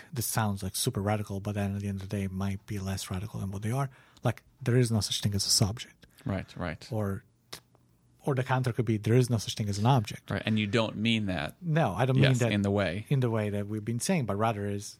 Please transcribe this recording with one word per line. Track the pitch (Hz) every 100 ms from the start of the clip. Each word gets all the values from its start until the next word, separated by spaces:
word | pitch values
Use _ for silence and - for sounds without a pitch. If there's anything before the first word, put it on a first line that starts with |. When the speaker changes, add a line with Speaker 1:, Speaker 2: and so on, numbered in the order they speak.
| -
Speaker 1:
"This | 127 110
sounds, | - 107 101
like, | 92 -
super | - 107
radical," | 98 107 104 98
but | 101 104
then | 101 101
at |
the | 101
end | 98
of | 95
the | 104
day, |
it | 98
might | 92 98 98 -
be | 104
less | 95 95 -
radical | 95 104 113
than | 98
what | 98
they | 107
are. | 127 135 - - -
Like, | 120 - _ -
there | 127 123
is | 120
no | 113
such | - -
thing | 107 101
as | -
a |
subject. | - 101 117 - - - - -
Speaker 2:
Right, | 95 - -
right. | 87 78 -
Speaker 1:
Or, | 110 101 98 - _ - - _ _ _ _ _ _
or | -
the | 131 123
counter | 131 127
could | 117 113
be, | 110
"There | 104 120
is | 123
no | 117
such | - -
thing | 107
as | 101
an | 110
object." | 135 107 - -
Speaker 2:
Right, | 101 -
and | 110
you | 104
don't | 113 110 -
mean | 110 113 101
that. | 85 71 -
Speaker 1:
No, | 175 156 131 92
I | 127
don't | 131
mean | 135
Speaker 2:
Yes, | 127
Speaker 1:
that | 120
Speaker 2:
in | 101
the | 101
way. | 101 95 92 -
Speaker 1:
in | 143
the | 123
way | 113 104
that | 104 101
we've | 107
been | 104 117
saying, | - 190 107
but | 98
rather | 110 104 101
is | 101 101 -